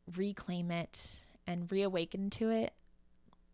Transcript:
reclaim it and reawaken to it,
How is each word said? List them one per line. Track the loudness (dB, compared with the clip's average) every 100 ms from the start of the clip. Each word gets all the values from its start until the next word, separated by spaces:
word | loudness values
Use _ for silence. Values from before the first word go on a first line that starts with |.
| -10 -2
reclaim | -2 -2 -4 -2 0
it | 0 -2 -6 -8 -10 -16 -14 -4
and | -4 0
reawaken | 2 4 2 0 0 -2
to | 0 2
it, | 4 2 -2 -18 -20 -20 -20 -20 -20 -20